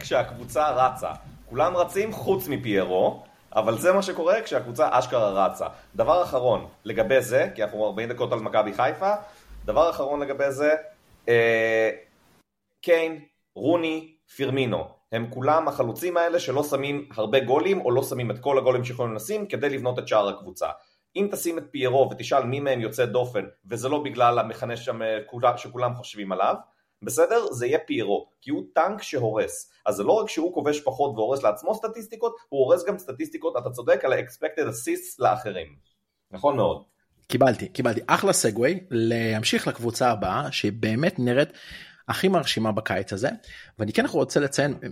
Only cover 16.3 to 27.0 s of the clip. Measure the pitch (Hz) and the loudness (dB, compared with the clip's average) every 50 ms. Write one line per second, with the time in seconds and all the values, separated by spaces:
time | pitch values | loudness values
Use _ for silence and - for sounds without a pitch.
16.3 | 165 - - - 123 143 147 - - 131 135 139 143 143 - - - 110 110 107 | 0 0 0 0 -2 -2 -2 0 -2 -2 -2 -2 -4 -4 -6 -8 -6 -4 -2 2
17.3 | 113 135 120 113 131 156 170 190 196 180 - 123 123 131 127 - 135 123 120 110 | 2 2 4 4 2 4 4 2 2 2 2 2 2 2 2 0 -2 -4 -4 -4
18.3 | - - - 139 139 135 113 127 127 123 120 123 120 120 123 117 110 107 - - | -4 -4 0 2 2 4 4 4 4 2 0 -4 -4 -4 -4 -4 -4 -6 -6 -6
19.3 | 208 214 202 196 - 151 143 143 139 127 113 123 123 123 117 - 120 107 101 101 | -6 -6 -6 -6 -4 -2 -2 -2 -2 -2 -4 -4 -4 -4 -2 0 2 2 2 2
20.3 | 95 - 98 92 90 - 85 78 73 - _ _ _ _ _ _ - 175 202 202 | -2 -6 -10 -14 -8 -6 -6 -6 -6 -8 _ _ _ _ _ _ -4 -2 -2 -2
21.3 | 202 196 - 170 165 160 147 - - 139 127 127 120 139 127 104 - - 117 - | -2 -4 -4 -4 -4 -4 -8 -8 -6 -2 0 2 4 4 4 4 0 -6 -4 0
22.3 | 151 139 127 120 123 143 143 139 131 120 110 107 - - 123 104 104 123 123 120 | 0 2 2 0 -2 -2 -2 -2 -2 -2 -2 -2 0 0 0 2 2 0 0 0
23.3 | 113 104 95 - - _ _ 95 120 110 117 131 147 147 147 135 117 120 120 120 | -2 -6 -6 -6 -10 _ _ -10 -8 -4 -2 -2 -2 -2 -2 -2 0 2 4 4
24.3 | 120 120 107 113 110 - 127 117 117 117 - 131 117 113 113 110 110 107 104 - | 4 4 0 -2 -4 -8 -8 -8 -8 -6 -6 -6 -6 -4 -2 -2 -2 -4 -6 -8
25.3 | - 120 127 123 123 123 - 113 117 123 123 120 120 120 - - - 104 101 95 | -4 0 2 2 2 0 -4 -10 -6 -2 -2 -2 -2 -4 -12 -12 -10 -8 -6 -4
26.3 | 95 92 98 117 185 208 - _ _ _ _ _ _ _ | -2 0 2 2 0 -2 -6 _ _ _ _ _ _ _